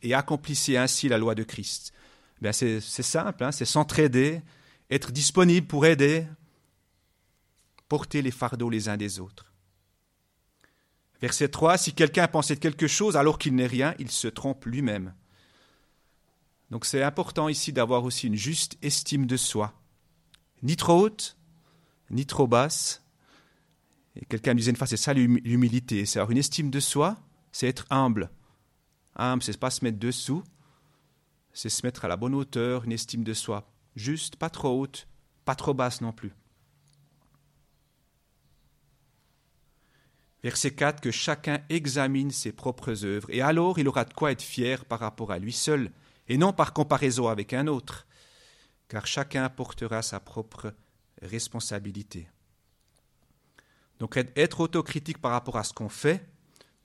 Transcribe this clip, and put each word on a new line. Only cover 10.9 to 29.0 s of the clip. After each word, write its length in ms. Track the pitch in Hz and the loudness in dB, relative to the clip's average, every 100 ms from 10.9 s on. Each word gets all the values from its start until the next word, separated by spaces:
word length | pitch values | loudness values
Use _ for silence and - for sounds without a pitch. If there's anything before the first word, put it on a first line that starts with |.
| _ _ - | _ _ -6
Verset 280 | 123 - 143 | -4 0 0
trois, « 280 | - 160 175 | 4 4 4
Si 160 | - | 2
quelqu'un 340 | - 156 180 170 | 4 4 4 2
pense 220 | 160 143 | 2 0
être 100 | 143 | 0
quelque 280 | 165 143 156 | 0 0 0
chose 300 | - 208 156 | 2 2 4
alors 200 | 147 151 | 4 4
qu'il 160 | 156 | 2
n'est 140 | 127 127 | 2 2
rien, 260 | 123 143 - | 2 0 -2
il 100 | 123 | -6
se 180 | - 117 | -4 -4
trompe 380 | - 139 135 113 | -4 -6 -4 -6
lui-même. » 480 | 127 131 104 92 90 _ _ _ _ _ _ _ _ _ _ _ _ _ _ - | -2 -2 -2 -6 -12 _ _ _ _ _ _ _ _ _ _ _ _ _ _ -12
Donc 160 | 113 - | -8 -2
c'est 180 | 139 | 0
important 460 | 139 147 175 - 156 | 0 0 -4 -2 -2
ici 220 | 147 - | -2 -2
d'avoir 320 | 131 117 123 | 0 2 2
aussi 220 | 123 123 123 | 0 -2 -2
une 100 | 104 | -2
juste 440 | 107 160 - - | -2 -2 -4 -4
estime 460 | - - - 147 127 | -2 -2 0 0 2
de 100 | 127 | 0
soi. 420 | - 107 104 - _ _ _ _ _ _ _ - | 0 -2 -4 -6 _ _ _ _ _ _ _ -6
Ni 120 | 120 165 | -4 0
trop 240 | - 170 | 6 6
haute, 360 | 214 214 - - _ _ _ _ _ _ - | 6 0 -12 -12 _ _ _ _ _ _ -6
ni 160 | 113 139 | -4 -2
trop 220 | - 131 | 2 4
basse. 560 | 120 143 - - - _ _ _ _ _ _ _ _ _ _ _ - | 4 4 0 -4 -6 _ _ _ _ _ _ _ _ _ _ _ -16
Et 100 | - | -6
quelqu'un 280 | 110 135 | -4 0
me 40 | 120 | 2
disait 140 | 113 | 2
une 60 | 120 | 0
fois, 100 | 131 | 0
c'est 100 | 113 | -2
ça 160 | - | 2
l'hum-, 260 | 139 120 120 | 4 6 4
l'humilité, 640 | 117 120 120 123 127 104 101 | 4 4 4 2 0 -2 0
c'est 100 | 107 | 0
avoir 140 | 104 | 2
une 80 | 123 | 2
estime 320 | 139 - 147 | 0 -2 -2
de 80 | 135 | -2
soi, 380 | - - 160 220 - _ _ | -2 0 0 -2 -12 _ _
c'est 160 | - 123 | -4 -2
être 180 | 127 - | -2 0
humble. 400 | 139 131 104 90 - _ _ _ _ _ _ | 2 4 2 -2 -10 _ _ _ _ _ _